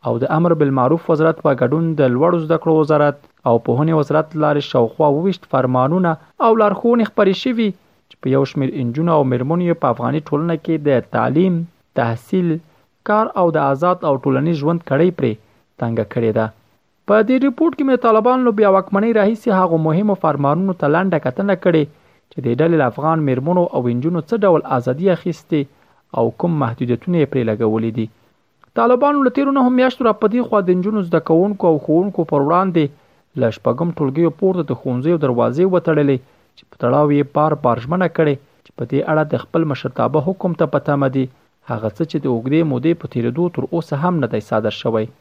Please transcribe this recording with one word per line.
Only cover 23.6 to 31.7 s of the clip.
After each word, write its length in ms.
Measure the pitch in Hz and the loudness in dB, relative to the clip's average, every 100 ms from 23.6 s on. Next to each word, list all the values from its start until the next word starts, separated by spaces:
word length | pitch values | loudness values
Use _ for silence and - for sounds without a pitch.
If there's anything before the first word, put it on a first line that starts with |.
| 175 - | 0 0
او 20 | 123 | -2
انجونو 300 | 120 151 170 | -2 -2 -4
څه 140 | - 233 | -4 0
ډول 180 | 202 160 - 127 | 2 2 2 -2
ازادي 340 | 123 135 190 | -2 -2 0
اخیستې 500 | 170 180 156 _ 156 135 _ _ _ _ - | 0 -4 -8 _ -2 -2 _ _ _ _ -2
او 40 | 117 - | -2 0
کوم 140 | 175 156 | -2 0
محدودیتونه 560 | 131 120 123 120 - 175 | -2 -2 -4 -4 -2 0
یې 120 | 139 | 0
پرې 100 | 135 110 | 0 -2
لګولي 400 | 107 113 110 113 113 | 0 0 0 -2 -4
دي. 80 | 107 _ _ _ _ _ _ - | -8 _ _ _ _ _ _ -2
طالبانو 480 | 233 247 285 285 262 | 2 2 2 2 0
له 60 | 247 | 0
تیرو 180 | 277 277 | 0 2
نهو 180 | 247 254 | 2 2
میاشتو 300 | 254 - 240 | 0 2 -2
را 40 | 214 | 2
په 80 | 214 | 0
دې 160 | 240 240 | 0 0
خوا 120 | 214 185 | 0 2
د 80 | 180 | 0
نجونو 220 | 185 214 170 | 0 -2 0
زده 120 | 170 - | -2 2
کوونکو 420 | 165 196 202 180 | 2 2 0 0